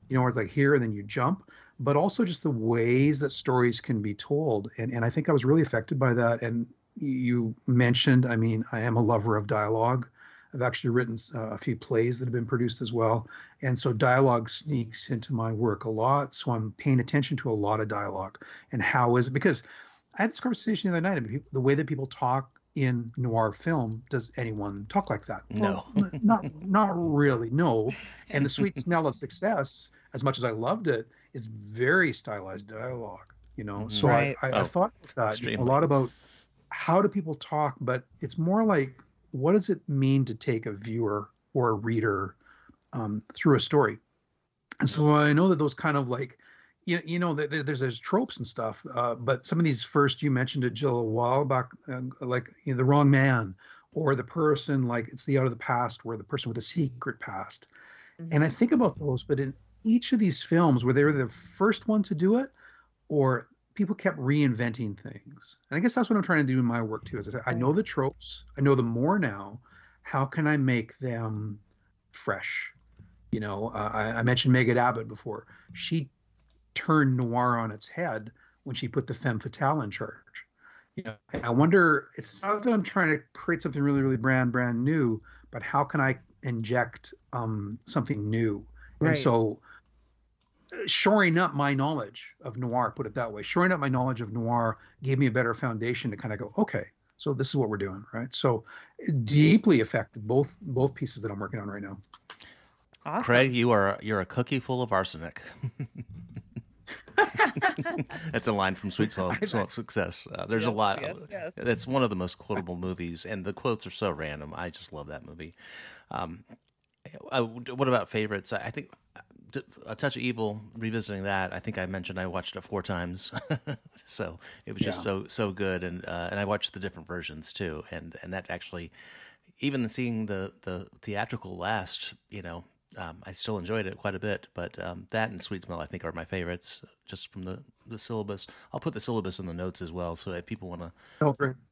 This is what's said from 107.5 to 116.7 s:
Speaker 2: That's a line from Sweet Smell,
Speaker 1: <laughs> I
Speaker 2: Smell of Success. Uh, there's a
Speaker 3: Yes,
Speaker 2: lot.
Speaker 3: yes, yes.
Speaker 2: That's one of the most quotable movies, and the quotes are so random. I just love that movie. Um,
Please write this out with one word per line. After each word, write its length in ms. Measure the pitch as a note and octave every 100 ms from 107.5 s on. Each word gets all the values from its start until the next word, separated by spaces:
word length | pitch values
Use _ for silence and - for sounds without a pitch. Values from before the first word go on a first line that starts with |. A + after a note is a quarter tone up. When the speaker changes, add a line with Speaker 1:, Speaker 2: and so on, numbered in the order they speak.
| - G4+ - E4 E4 - - D#3+
Speaker 2:
That's 140 | A#2 A#2+
a 60 |
line 220 | G#2 F#2+
from 160 | F#2 G2+
Sweet 220 | - G#2
Smell, 240 | - F#2 -
Speaker 1:
<laughs> 40 |
I 40 | G#3
Speaker 2:
Smell 180 | A#2
of 80 | F#2+
Success. 540 | - A2 - F2 - -
Uh, 140 | F2+ F2+
there's 180 | A2 A2+
a 20 |
Speaker 3:
Yes, 80 | G#2+
Speaker 2:
lot. 240 | G#2+ G2
Speaker 3:
yes, 260 | - - -
yes. 240 | - E3 -
Speaker 2:
That's 300 | A#2+ A2+ -
one 160 | C3+
of 80 | B2
the 60 | F#2+
most 220 | F2+ -
quotable 380 | - G2 F2 F2
movies, 500 | F2+ F2+ E2+ E2+ F2
and 180 | G2+
the 80 | F2+
quotes 340 | G2 C3+ A2 F#2
are 40 |
so 200 | - G#2
random. 420 | D2+ D#2 D2 D2 D#2+
I 140 | F2
just 220 | - -
love 160 | D2+ C#2+
that 180 | D2+ D2
movie. 280 | D#2 D#2+ - - - - - _
Um, 340 | - E2+ F2 - - _